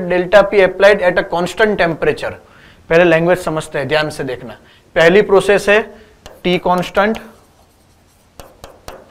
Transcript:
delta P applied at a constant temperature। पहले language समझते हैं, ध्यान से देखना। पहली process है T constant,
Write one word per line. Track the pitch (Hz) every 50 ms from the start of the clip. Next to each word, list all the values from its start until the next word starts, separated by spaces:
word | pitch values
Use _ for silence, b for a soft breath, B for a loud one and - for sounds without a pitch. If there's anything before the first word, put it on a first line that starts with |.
| 185 175
delta | 175 180 180 180 196 208 196
P | 196 - 202 190
applied | 180 185 - 196 202 208 196
at | 180 180 180 180
a | 175 -
constant | - 170 180 175 - - 220 214 208 170
temperature। | 185 170 160 - - 151 143 - - 113 98 - b b b b b b b b b -
पहले | 165 170 180
language | 175 160 160 165 170 180 -
समझते | - 170 156 156 156 - - 156
हैं, | 135 131
ध्यान | 151 151 151 151
से | 139 - 151
देखना। | 131 123 123 131 117 107 - b b b b b _ -
पहली | 175 160 170 180 208
process | 202 196 196 190 190 202 208 185 - -
है | 208 214 233 - b b b b b b b b - - -
T | 185 180 175
constant, | - 185 180 180 170 - - 208 196 214 220 - - - - _ _ _ _ _ _ _ _ _ _ _ _ _ _ _ _ _ _ _ _ - - - _ _ - - - _ _ - - - b b